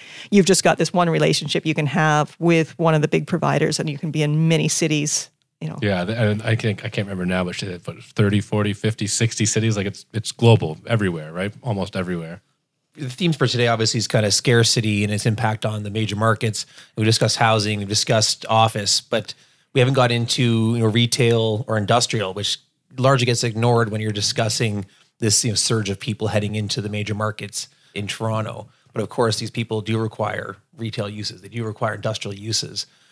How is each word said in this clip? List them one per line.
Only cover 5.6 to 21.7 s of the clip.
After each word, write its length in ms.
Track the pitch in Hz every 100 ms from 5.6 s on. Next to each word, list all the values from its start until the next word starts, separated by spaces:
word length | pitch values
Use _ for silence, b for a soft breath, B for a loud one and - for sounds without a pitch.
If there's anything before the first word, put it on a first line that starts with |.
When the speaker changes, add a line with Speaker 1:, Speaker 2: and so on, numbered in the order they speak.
| 160
Speaker 1:
know. 120 | -
Speaker 2:
Yeah, 240 | 104 92 90
th-, 120 | 113
and 260 | 107 104
I 120 | 117 113
think, 300 | 113 98 117
I 40 |
can't 180 | - 101
remember 180 | 95 90
now, 180 | 92
but 120 | 90 -
she 100 | 98
said, 160 | 87 -
what, 160 | 67
thirty, 380 | - - 101 101
forty, 320 | - 107 104
fifty, 340 | 98 110 - 101
sixty 400 | - 113 - 107
cities. 280 | 110 113 101
Like, 120 | 98
it's, 180 | - -
it's 180 | 110 -
global, 460 | - 117 107 80 78 -
everywhere, 480 | 113 95 82 76
right? 180 | 85 101 -
Almost 320 | 127 98 92 95
everywhere. 480 | 90 87 80 90 _ _ _ _ _ -
Speaker 3:
The 140 | 131
themes 280 | - 175 151
for 100 | 123
today, 200 | 120 120
obviously, 320 | 113 113 120
is 80 | -
kind 180 | 117 107
of 80 |
scarcity 720 | - 131 117 113 120 107 101 104
and 80 |
its 120 | 104 117
impact 400 | 107 110 107 110
on 180 | 107
the 60 | 104
major 280 | 110 104 104
markets. 480 | 110 107 110 - - B B -
We 80 | 110
discussed 320 | 110 113 -
housing, 420 | 113 110 104 104
we've 80 | 101
discussed 580 | 104 - 113 - - -
office, 500 | 113 113 107 98 -
but 340 | - 113 - - b b b
we 60 | 135
haven't 140 | 127
got 180 | 135 123
into, 640 | 120 117 - 120 113 110 117
you 40 |
know, 80 | 110
retail 760 | 113 117 - 117 117 113 107
or 100 | -